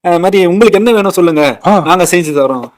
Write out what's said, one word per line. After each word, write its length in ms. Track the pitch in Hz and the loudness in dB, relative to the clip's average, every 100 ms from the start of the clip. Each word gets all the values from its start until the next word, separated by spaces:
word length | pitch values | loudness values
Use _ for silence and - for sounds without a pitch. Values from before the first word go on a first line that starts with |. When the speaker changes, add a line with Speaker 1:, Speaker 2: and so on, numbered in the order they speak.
Speaker 1:
அது 180 | 180 170 | -2 0
மாதிரி, 260 | 185 196 | 0 2
"உங்களுக்கு 320 | 180 185 220 196 | 0 2 2 2
என்ன 140 | 233 | 0
வேணும் 200 | 220 196 | 0 0
சொல்லுங்க, 480 | 180 170 156 143 113 | 0 0 0 -2 -2
Speaker 2:
ஆ. 140 | 180 202 | 0 0
Speaker 1:
நாங்க 240 | 156 185 | 0 0
செஞ்சு 300 | 175 175 156 143 | 0 -2 -2 -2
தரோம்." 320 | 135 127 120 | -2 -4 -10